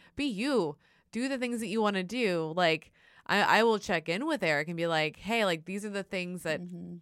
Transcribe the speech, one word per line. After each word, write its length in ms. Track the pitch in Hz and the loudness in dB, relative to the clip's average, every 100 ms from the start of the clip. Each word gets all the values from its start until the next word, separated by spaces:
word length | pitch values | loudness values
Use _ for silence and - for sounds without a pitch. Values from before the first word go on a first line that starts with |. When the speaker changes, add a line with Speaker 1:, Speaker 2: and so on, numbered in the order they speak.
| - - | -12 -6
Speaker 1:
Be 100 | 285 | -4
you. 500 | 190 269 247 156 151 _ _ _ | -2 2 2 0 -4 _ _ _
Do 160 | 220 262 | -4 -2
the 80 | 262 | -2
things 220 | 247 240 | -2 -4
that 60 | 220 | -2
you 140 | 220 | 0
wanna 220 | 208 196 | 2 0
do. 500 | 180 247 214 170 160 170 | -2 0 0 0 0 2
Like, 360 | 170 160 - _ _ - - | 4 2 -4 _ _ -12 0
I, 320 | 196 - 190 | 2 6 6
I 40 | |
will 160 | 226 208 | 6 2
check 280 | - 170 160 | 0 -2 -2
in 160 | 185 311 | -2 -2
with 180 | 277 | 0
Eric 240 | 165 147 156 | 2 0 -2
and 80 | 170 | -2
be 100 | 170 | 0
like, 300 | 160 156 - | 2 0 -4
"Hey, 280 | 190 233 196 | -2 0 2
like, 200 | 165 165 | 0 -4
these 200 | 196 208 | -8 -6
are 40 | |
the 140 | 196 | -6
things 400 | 190 190 180 180 | -6 -6 -6 -6
that 180 | 165 151 | -4 -4
Speaker 2:
Mm-hmm. 360 | 175 175 175 175 | -6 -12 -12 -12